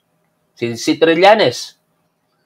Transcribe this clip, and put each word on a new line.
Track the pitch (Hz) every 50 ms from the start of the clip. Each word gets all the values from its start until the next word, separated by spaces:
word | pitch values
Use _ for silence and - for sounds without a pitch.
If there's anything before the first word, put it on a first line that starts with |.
| _ _ _ _ _ _ _ _ _ _ _
Si, | - 120 117 117 113
si | - 156 147
Trillanes, | - 160 160 165 170 185 196 220 214 180 127 120 - - - - _ _ _ _ _ _ _ _ _ _ _ _ _ _